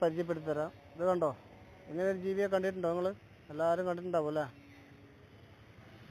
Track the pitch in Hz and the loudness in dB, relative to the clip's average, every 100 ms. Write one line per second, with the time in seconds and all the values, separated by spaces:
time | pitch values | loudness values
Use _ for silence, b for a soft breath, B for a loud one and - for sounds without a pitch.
0 | 170 160 170 160 156 151 165 - - 160 | 2 2 -2 -2 -2 -2 -4 -8 -16 -2
1 | 180 180 156 113 - - - - - 156 | 2 4 2 -2 -12 -20 -20 -20 -10 -2
2 | 190 190 190 190 202 190 190 185 170 175 | -2 0 -2 0 2 2 2 0 0 2
3 | 185 202 - - - 151 165 170 185 175 | 0 -4 -12 -20 -10 0 2 2 0 -2
4 | 180 170 151 151 135 - - - - - | 0 0 2 0 -2 -8 -20 -20 -20 -20
5 | - - - - - - - - - - | -20 -20 -20 -20 -20 -20 -20 -20 -20 -20
6 | - | -20